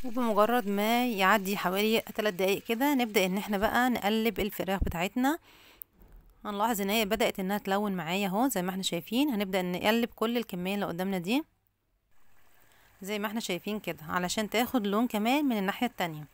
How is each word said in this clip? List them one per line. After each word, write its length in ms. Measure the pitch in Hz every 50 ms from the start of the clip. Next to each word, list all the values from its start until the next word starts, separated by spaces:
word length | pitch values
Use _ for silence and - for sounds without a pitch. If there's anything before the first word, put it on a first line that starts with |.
| -
وبمجرد 640 | 254 220 254 247 226 214 196 208 220 240 247 202 202
ما 380 | 202 202 208 220 233 240 247
يعدي 500 | 247 226 190 190 185 208 220 190 185 208
حوالي 440 | 190 - 180 185 196 208 220 220 226
تلات 340 | - - - - 214 214 185
دقايق 280 | 170 190 190 202 160
كده، 320 | - - 226 226 269 294 294
نبدأ 320 | 262 240 226 202 220 185
ان 100 | 185 185
احنا 220 | 208 196 202 214 190
بقى 320 | 202 214 - 240 247 254
نقلب 500 | 240 202 - 202 220 220 220 233 190 170
الفراخ 440 | 190 208 - - 175 180 190 190 -
بتاعتنا. 540 | 185 180 170 175 202 - 247 247 269 311 349 _ - - - - - - - - _ _ _ - - - - - - - - -
هنلاحظ 360 | 208 208 202 208 233 240 190
ان 100 | 202 196
هي 140 | 208 226 220
بدأت 360 | 190 214 214 233 - - -
انها 180 | 190 185 202 208
تلون 340 | - 202 190 202 214 208
معايا 360 | 190 180 160 156 175 196 202 190
اهو، 200 | 180 208 247 277
زي 140 | - 190
ما 80 | 175 185
احنا 120 | 185 190
شايفين. 460 | 185 - - 170 175 - 220 240 285 302
هنبدأ 340 | 247 196 208 190 190 190
نقلب 460 | 180 180 180 175 - 208 220 233 233 240 -
كل 200 | - 220 226 233
الكمية 380 | 247 220 - - 180 175 185 202
اللي 120 | 202 196
قدامنا 320 | 165 170 170 185 196 196 185
دي 240 | 165 180 233 285 320 _ _ _ _ _ _ _ _ _ _ _ _ _ _ - - - - - - - - - _ _ _ _ - - - _
زي 160 | 196 185 214 208
ما 80 | 202
احنا 140 | 220 208 233
شايفين 400 | 220 - 185 170 - 202 208 214
كده، 240 | - - 165 - 156 156
علشان 420 | 185 180 180 175 - - 214 196
تاخد 360 | - 214 247 233 - 254 202
لون 200 | 202 196 214 247
كمان 380 | 240 - 214 208 233 262 302 311
من 140 | 277 240 208
الناحية 280 | 190 190 - - 247
التانية. 400 | 233 - - 190 170 156 151 151 -